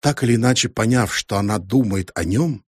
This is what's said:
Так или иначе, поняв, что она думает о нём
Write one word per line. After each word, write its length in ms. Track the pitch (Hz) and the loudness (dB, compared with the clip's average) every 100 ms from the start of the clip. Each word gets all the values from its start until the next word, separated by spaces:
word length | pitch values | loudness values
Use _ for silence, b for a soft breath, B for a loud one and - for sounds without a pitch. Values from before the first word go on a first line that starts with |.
Так 220 | 151 139 | 0 0
или 140 | 120 117 | 2 2
иначе, 320 | 123 123 113 | 2 2 0
поняв, 460 | - 110 127 104 | -2 0 2 0
что 220 | - - 101 | -2 -4 -2
она 220 | 101 107 | -2 -4
думает 520 | 95 123 117 95 92 | 0 0 0 -2 -4
о 100 | - | -6
нём 400 | 82 101 165 123 _ | -2 0 0 -4 _